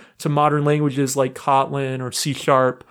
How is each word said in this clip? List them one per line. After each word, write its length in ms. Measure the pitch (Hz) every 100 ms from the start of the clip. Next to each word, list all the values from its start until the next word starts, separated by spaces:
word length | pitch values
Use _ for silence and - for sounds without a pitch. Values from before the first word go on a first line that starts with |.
| - -
to 100 | 156
modern 360 | 147 147 147
languages 520 | 147 151 147 131 135 139
like 180 | 131
Kotlin 680 | 131 - 135 131 139 135 131
or 100 | 127
C 220 | - 151
Sharp 500 | 127 - 131 127 127 -